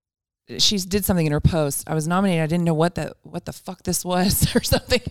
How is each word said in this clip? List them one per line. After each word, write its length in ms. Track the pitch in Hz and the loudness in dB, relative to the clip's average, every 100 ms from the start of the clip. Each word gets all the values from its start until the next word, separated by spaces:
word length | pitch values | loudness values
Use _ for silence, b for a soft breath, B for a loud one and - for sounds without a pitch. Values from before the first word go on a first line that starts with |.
| _ _ _ _ - 120 | _ _ _ _ -10 0
she 200 | - 208 | 0 0
did 260 | 180 202 190 | -2 -2 0
something 200 | 180 156 | 2 2
in 60 | |
her 80 | 147 | 2
post. 440 | - 165 143 - - | 2 2 0 -4 -4
"I 60 | 160 | -4
was 120 | 156 | 0
nominated. 360 | 180 196 165 | 0 2 0
I 40 | 156 | 0
didn't 180 | 175 170 | 0 2
know 80 | |
what 220 | 156 170 165 | 2 2 0
the, 180 | 151 - | -8 -10
what 220 | 151 170 - | -14 -12 -12
the 80 | |
fuck 300 | - - 180 | -14 -12 -10
this 200 | - 175 | -4 -4
was," 440 | 180 180 190 - - | 0 2 2 2 2
<laughs> 40 | 247 | 2
or 60 | |
something 380 | - - - 247 - | 2 0 0 -2 0